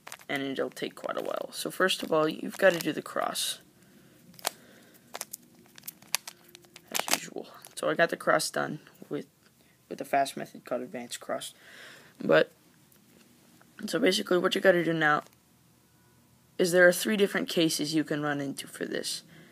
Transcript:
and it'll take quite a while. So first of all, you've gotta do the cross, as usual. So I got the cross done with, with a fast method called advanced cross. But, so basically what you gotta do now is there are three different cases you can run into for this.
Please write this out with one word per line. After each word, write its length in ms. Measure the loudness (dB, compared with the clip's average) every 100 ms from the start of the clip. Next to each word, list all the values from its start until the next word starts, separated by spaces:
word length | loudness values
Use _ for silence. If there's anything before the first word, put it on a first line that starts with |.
| -18 -14 -8
and 140 | -6
it'll 260 | -4 -4 -4
take 240 | -6 -10
quite 240 | -6 -6 -4
a 60 |
while. 260 | -4 -6 -6
So 200 | -8 -6
first 320 | 0 0 0
of 80 | 0
all, 160 | 0 2
you've 300 | -2 -8 2
gotta 180 | 4 4
do 140 | 0
the 100 | -4
cross, 580 | -6 -4 -2 -2 -4 -6 -14 _ -20 -20 -20 -20 -20 -12 -10 -12 -16 -20 -20 -20 -16 -14 -14 -18 -20 -20 -20 -20 -18 -18 -8 -6 -6 -20 -20 -20 -20 -20 -8
as 80 | -6 -2
usual. 360 | -2 -2 -12 -12 -16 -18
So 160 | -4 -2
I 60 | 2
got 140 | 0
the 80 | 2
cross 340 | 2 2 2
done 300 | -2 -4 -6 -14 -20 -10
with, 160 | -8 -8 _ _ _ _ _ -14
with 100 | -12
a 60 | 0
fast 320 | 0 0 -4
method 260 | -12 -14
called 180 | -6 -6
advanced 380 | -6 -12 -12 -12
cross. 360 | -8 -8 -8 -16 -20 -20 -20 -20 -20 -4
But, 280 | 4 4 4 _ _ _ _ _ _ -20 -20 _ -20 -20 _ -12 -4
so 100 | 2
basically 400 | 2 2 2 2
what 160 | 2
you 80 | 4
gotta 220 | 6 6
do 100 | 2
now 300 | 2 2 2 -2 -16 _ _ _ _ _ _ _ _ _ _ _ -2
is 120 | 2
there 160 | 8 8
are 60 |
three 240 | 8 2 2
different 320 | 2 0 -2
cases 460 | 2 2 0 0 0
you 80 |
can 180 | 0 -2
run 200 | -2 -2
into 260 | -4 -8 -12
for 180 | -8 -6
this. 380 | -4 -6 -8 -12 -20 -20